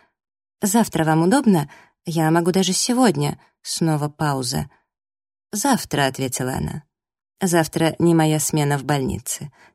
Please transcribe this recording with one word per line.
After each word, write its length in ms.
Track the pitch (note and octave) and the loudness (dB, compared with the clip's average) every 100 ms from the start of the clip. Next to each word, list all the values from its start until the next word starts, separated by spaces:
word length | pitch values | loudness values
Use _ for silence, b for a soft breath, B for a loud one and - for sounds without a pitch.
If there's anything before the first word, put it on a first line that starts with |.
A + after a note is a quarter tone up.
| b _ _ _ _ _ | b _ _ _ _ _
«Завтра 420 | G#3 A3+ A3 - | -2 0 0 0
вам 180 | D#3 D#3+ | 0 2
удобно? 460 | E3+ C4 A#3 F3+ C#3+ B B B | 4 2 4 2 0 B B B
Я 260 | - D#3+ D#3 | -6 0 2
могу 220 | E3 E3+ | 2 2
даже 200 | F3+ F#3 | 0 0
сегодня». 680 | F#3+ - A#3+ B3+ F3 D3 - b b | 0 -2 2 4 2 0 -4 b b
Снова 460 | - - E3 D3+ D3 | -12 -2 0 0 -2
пауза. 640 | - D#3 C3+ B2 D3 D3 b _ _ _ _ _ _ _ | -4 -4 -2 -4 -6 -8 b _ _ _ _ _ _ _
«Завтра», — 560 | G#3 C#4 B3+ - C#3+ C3+ | -4 0 0 -2 -2 -2
ответила 460 | C3 C3+ - B2+ | -2 -6 -4 -4
она. 320 | - - D#3 - _ _ _ _ _ | -4 -6 -8 -14 _ _ _ _ _
«Завтра 560 | F#3+ E3+ D#3 - D#3+ - | 0 2 0 0 -2 2
не 160 | E3+ | 2
моя 240 | E3+ D#3 D#3 | 4 4 0
смена 400 | - D3+ C#3+ C#3+ | 0 0 0 -2
в 60 | |
больнице, 680 | C#3+ C#3+ C3 - - - D3 b b | -2 -2 -2 -6 -8 -10 -12 b b